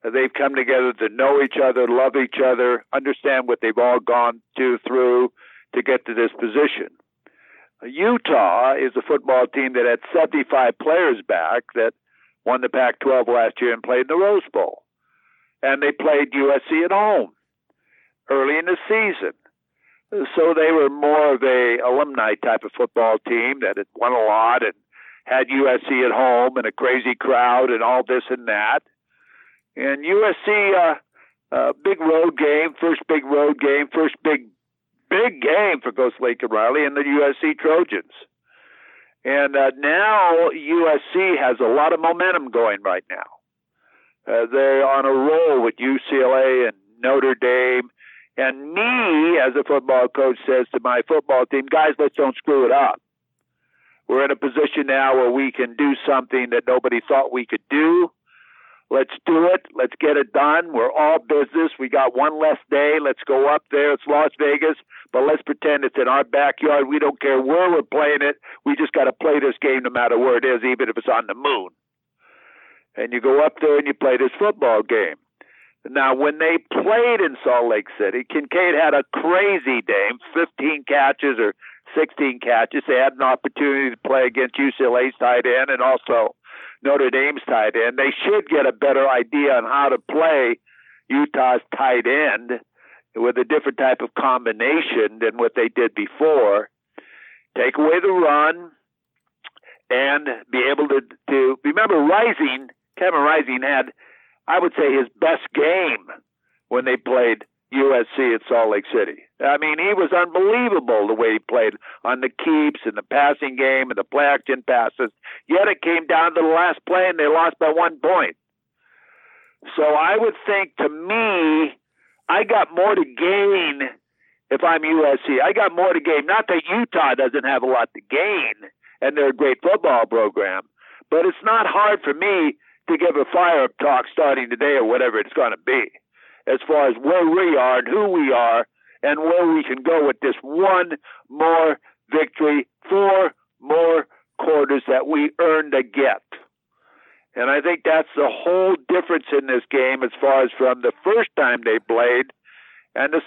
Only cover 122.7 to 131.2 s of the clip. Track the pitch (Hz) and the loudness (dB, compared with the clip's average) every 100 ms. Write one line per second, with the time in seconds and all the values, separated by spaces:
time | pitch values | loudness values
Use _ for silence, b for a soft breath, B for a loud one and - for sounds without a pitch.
122.7 | 170 196 196 147 123 170 196 202 196 165 | 0 2 2 -2 -2 -2 0 2 0 -2
123.7 | 139 135 - _ _ _ _ _ - 170 | -6 -10 -10 _ _ _ _ _ -2 0
124.7 | 165 156 160 147 139 - 131 139 208 202 | 0 0 2 2 0 0 0 0 2 0
125.7 | 170 185 170 151 151 147 208 214 175 160 | 2 0 0 0 -2 0 -2 0 -4 -2
126.7 | 208 240 175 156 127 131 135 131 135 127 | -4 -2 -2 0 0 0 -2 -2 -2 0
127.7 | 127 117 - _ 139 196 196 120 104 101 | 0 -2 -8 _ -4 -2 -4 -6 -10 -18
128.7 | _ b b 131 147 139 123 143 127 - | _ b b -4 0 -2 2 0 0 0
129.7 | - 165 123 107 117 107 95 98 92 - | 0 2 2 2 0 0 -2 -4 -6 -10
130.7 | _ B B _ 220 | _ B B _ 0